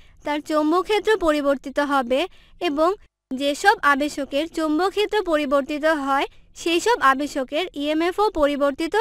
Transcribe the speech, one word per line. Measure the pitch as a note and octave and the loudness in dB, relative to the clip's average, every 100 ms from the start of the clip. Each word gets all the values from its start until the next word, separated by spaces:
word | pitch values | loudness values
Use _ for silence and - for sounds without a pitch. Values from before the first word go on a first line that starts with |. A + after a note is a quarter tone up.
| - - | -12 -12
তার | - D4+ | -6 -6
চৌম্বকক্ষেত্র | D4 D4+ D4+ F4 F#4 G#4 G4+ G#4+ | -2 0 2 0 0 0 2 2
পরিবর্তিত | E4+ D4+ C#4 C#4 C#4+ C#4 | 2 2 0 -2 -2 -4
হবে | C#4+ C#4 A#3+ B3+ F4+ - - - | 0 0 0 -2 -2 -8 -20 -6
এবং | F4 C#4+ E4 G#4 - _ - | -2 2 0 0 -10 _ -10
যেসব | C4 C#4+ C#4+ G4+ A4 | -4 -2 2 2 4
আবেশকের | C#4+ C#4 D4 - C4+ C#4 E4 | 2 2 -2 -6 -4 -4 -4
চৌম্বকক্ষেত্র | - D#4 D4+ F#4+ G4 G#4 G#4+ | -2 0 0 0 0 -2 0
পরিবর্তিত | F#4+ D4+ C#4+ C#4+ C4+ D4+ D#4 D#4 | 0 0 2 0 0 -2 0 0
হয়, | C4+ C#4 F4 - - | 0 0 -2 -8 -20
সেই | - E4+ E4 | -8 -2 0
সব | G#4 A#4+ | 2 2
আবেশকের | C4+ C4+ C#4+ D4 C4 D4+ F#4 | 2 2 -2 -4 -4 -4 -4
ইএমএফ | C#4+ C#4+ D#4 E4+ F4 | -4 -2 0 0 0
ও | G#4+ | 0
পরিবর্তিত | A#3 C#4+ C#4+ C#4+ C4+ E4 G#4 | 2 0 2 0 -2 -2 0